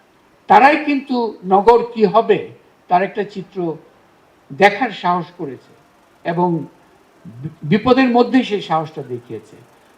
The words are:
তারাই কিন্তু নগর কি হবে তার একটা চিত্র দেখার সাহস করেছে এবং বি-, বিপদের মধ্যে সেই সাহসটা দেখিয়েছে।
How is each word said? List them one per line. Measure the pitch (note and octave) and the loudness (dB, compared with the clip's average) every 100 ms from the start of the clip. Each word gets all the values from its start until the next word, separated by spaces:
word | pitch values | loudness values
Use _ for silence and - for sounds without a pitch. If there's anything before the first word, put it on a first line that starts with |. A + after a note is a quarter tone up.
| _ _ _ _ - | _ _ _ _ 2
তারাই | G3 C4 D4+ | 4 4 2
কিন্তু | D4 C#4 - B3 A3+ - F3+ | -2 -6 -4 -4 -4 -6 0
নগর | G#3 G3+ A#3 A3+ | 2 6 4 2
কি | A3+ | -2
হবে | G#3 G#3+ A3 F3+ - - _ _ - | 0 2 2 0 -2 -16 _ _ -2
তার | F3+ | -2
একটা | F#3+ G#3 | 0 -6
চিত্র | G3+ G3 E3+ G3 E3+ D3+ - _ _ _ _ _ - | -8 -10 -14 -8 -8 -8 -14 _ _ _ _ _ -12
দেখার | C3+ G3 G3+ B3 | 2 2 2 -4
সাহস | F#3 F3 F3+ E3 - | -4 -2 -2 -4 -10
করেছে | D3+ A#2+ _ _ _ _ _ _ | -12 -12 _ _ _ _ _ _
এবং | - E3+ F3+ E3 C3+ _ _ _ _ _ - | -6 -2 0 -2 -6 _ _ _ _ _ -20
বি-, | A2+ D3 - | -16 -16 -10
বিপদের | D3 G#3 B3 B3+ B3+ | -2 0 2 2 4
মধ্যে | A#3 A#3+ B3 | 2 2 2
সেই | G#3 G3+ | 0 -4
সাহসটা | - D#3+ D#3 - | -4 -4 -4 -10
দেখিয়েছে। | B2+ B2 - A2 - - - _ _ | -12 -12 -12 -16 -16 -20 -20 _ _